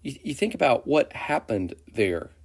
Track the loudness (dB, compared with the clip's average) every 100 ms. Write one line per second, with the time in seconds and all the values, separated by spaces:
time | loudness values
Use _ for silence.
0 | -12 -12 -10 -4 -4 2 2 2 2 2
1 | 2 -4 -4 -4 -2 -4 -4 -8 -10 -2
2 | 0 0 -6 _